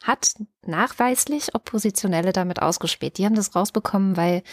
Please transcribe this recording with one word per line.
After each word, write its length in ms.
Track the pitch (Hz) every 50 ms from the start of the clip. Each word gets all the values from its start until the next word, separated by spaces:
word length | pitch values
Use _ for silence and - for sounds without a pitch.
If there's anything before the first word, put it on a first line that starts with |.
| -
hat 320 | - 254 - - - - - 208 - _ _ -
nachweislich 880 | - 165 165 214 262 - - 240 247 254 254 - - 294 294 - - -
Oppositionelle 800 | 226 - - - 214 - 214 190 - - 196 175 165 165 190 185
damit 260 | 190 185 180 175 -
ausgespäht. 560 | - 156 170 - - 170 - - - 139 -
Die 80 | - 190
haben 120 | 208 220
das 180 | 220 196 - -
rausbekommen, 640 | 170 196 - - 220 - - - 196 196 190 185 170
weil 240 | 170 175 180 180 185 -